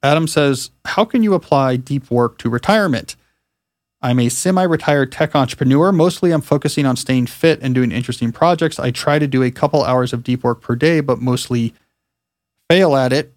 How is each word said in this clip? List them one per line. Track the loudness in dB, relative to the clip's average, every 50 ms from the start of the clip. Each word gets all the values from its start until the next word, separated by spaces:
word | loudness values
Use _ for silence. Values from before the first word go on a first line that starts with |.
| 2
Adam | 2 2 2 0
says, | 0 0 0 2 2 0 -2 -6 -14 _ _ _
"How | -6 -2 -2 -2
can | 0 0 0 2
you | 2 0
apply | 0 0 0 0 2 2 2 0
deep | -2 -4 -4 -6 -6 -4 _
work | 0 0 0 0 -2 _
to | -6 -4
retirement? | -4 -2 0 2 2 2 2 0 -2 -2 -4 -10 -18 _ _ _ _ _ _ _ _ _ _ _ _ _ _ _ _ _
I'm | -2 0 0 2
a | 0 0
semi-retired | -2 -2 -2 0 2 2 2 0 0 0 0 0 0 0 0 -2
tech | -2 -4 -4 0 0
entrepreneur. | 0 0 0 -2 -2 0 2 2 4 4 2
Mostly | 4 2 2 2 0 0 0 0
I'm | 0 0
focusing | 0 -2 -4 -2 -2 -2 -2 0 0
on | 0 -2
staying | -2 -2 -2 0 0 0
fit | -2 -4 0 2 2 2 2
and | -2 -2 0
doing | 0 0 0
interesting | -2 -4 -6 -6 -6 -4 -4 -6
projects. | -2 0 2 2 2 2 0 -4 -2 -4
I | -4 -4 -4
try | -2 -2 0 0 0
to | 0
do | 0 0 0 0
a | 0
couple | -2 -2 -2 0 0 0 0
hours | 0 0 0 0 -2 -4
of | -8 -4
deep | -4 -4 -2 0
work | -2 -2 -4
per | _ -6 -4
day, | 0 2 2 2 2
but | 0 -2 -2 -2
mostly | 0 -2 -2 -2 -4 -4 -4 -4 -4 -4 -6 _ _ _ _ _ _ _ _ _ _ _ _ _ _ _ _ _ _ _
fail | 2 4 4 4 2
at | 2 2 2 0
it. | -2 -2 -6 _